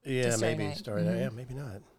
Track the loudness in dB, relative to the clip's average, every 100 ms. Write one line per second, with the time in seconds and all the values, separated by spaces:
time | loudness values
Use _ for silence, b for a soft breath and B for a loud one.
0 | -2 2 4 4 2 2 -2 -4 -4 0
1 | 2 2 0 -4 -10 -10 -8 -12 -16